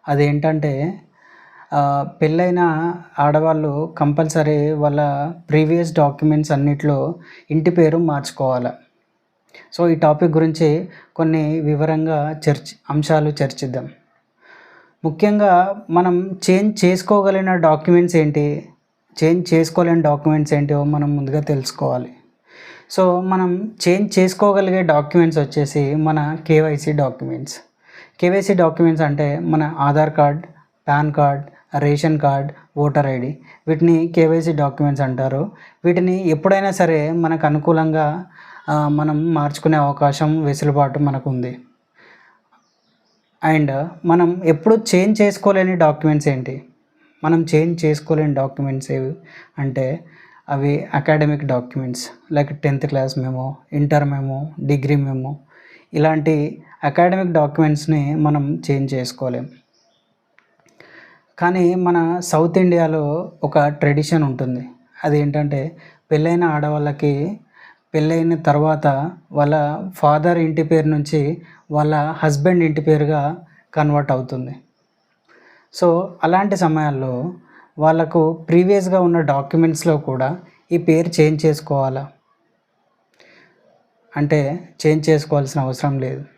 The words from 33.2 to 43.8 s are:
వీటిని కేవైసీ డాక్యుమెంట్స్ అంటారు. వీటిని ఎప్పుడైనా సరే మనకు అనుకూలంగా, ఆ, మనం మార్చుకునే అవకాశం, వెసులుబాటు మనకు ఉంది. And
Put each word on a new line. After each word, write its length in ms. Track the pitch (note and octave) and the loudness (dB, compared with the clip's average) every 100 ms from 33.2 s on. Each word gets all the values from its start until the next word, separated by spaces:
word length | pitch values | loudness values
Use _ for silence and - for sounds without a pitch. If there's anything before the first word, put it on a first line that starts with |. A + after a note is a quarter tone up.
| B2+ D3+ - - - | -6 -10 -18 -12 -4
వీటిని 400 | D#3+ E3+ E3 E3 | 2 4 4 2
కేవైసీ 440 | E3+ D#3+ E3 D#3+ | 2 4 2 0
డాక్యుమెంట్స్ 500 | D3+ C#3+ C#3 D3 C#3 | 0 -2 0 -2 0
అంటారు. 500 | C3+ B2+ C3 C3+ G3+ - - _ | -2 -2 -2 -2 -6 -10 -20 _
వీటిని 440 | E3+ F3 F3+ F#3 F3+ | 0 2 0 0 0
ఎప్పుడైనా 420 | D#3 F#3+ G3 G3 | 2 4 4 2
సరే 420 | F#3 F3 D#3+ D3+ | 2 2 2 0
మనకు 340 | E3 E3 D#3+ D3 | 0 0 0 2
అనుకూలంగా, 760 | D3+ D3 D#3+ D#3+ D#3+ D3+ E3 F#3 - - - - | 2 2 2 2 0 0 -4 -12 -20 -20 -16 -4
ఆ, 200 | D3+ D3 | -2 0
మనం 460 | D3 D3+ D3+ E3 | 0 0 0 0
మార్చుకునే 420 | D#3+ D3 C#3+ D#3+ D#3 | 0 -2 -2 0 2
అవకాశం, 680 | C#3+ C#3+ C#3+ C#3+ D3+ D#3 | 0 0 0 2 0 0
వెసులుబాటు 540 | D3 C#3 D3 C#3+ C#3 D3 | -2 -2 0 2 0 0
మనకు 320 | D3 C3+ C#3 | -2 -2 -4
ఉంది. 280 | B2+ B2 B2 - _ _ _ - - _ _ _ _ _ _ _ _ _ _ _ _ D#3 D#3 | -4 -6 -10 -18 _ _ _ -20 -20 _ _ _ _ _ _ _ _ _ _ _ _ 2 2
And 300 | C#3+ C3+ | 2 -2